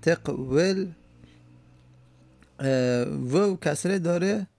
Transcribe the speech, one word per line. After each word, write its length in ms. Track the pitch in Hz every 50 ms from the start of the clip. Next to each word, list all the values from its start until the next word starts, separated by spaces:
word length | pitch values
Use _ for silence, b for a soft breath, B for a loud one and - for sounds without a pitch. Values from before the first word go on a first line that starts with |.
تقول، 880 | - 165 165 165 - - 139 127 131 131 127 143 170 190 190 190 190 185 160 _ _ - - - B B B B B - - - - - - - - - - - - - _ _ - - _ _ - _ _ _
اه، 440 | 139 135 135 131 127 123 123 123 123
واو 560 | - 147 143 131 123 127 175 202 202 190 170
کسره 400 | - 156 147 139 - 175 196 196
داره 480 | 170 165 175 175 170 190 208 214 196 - _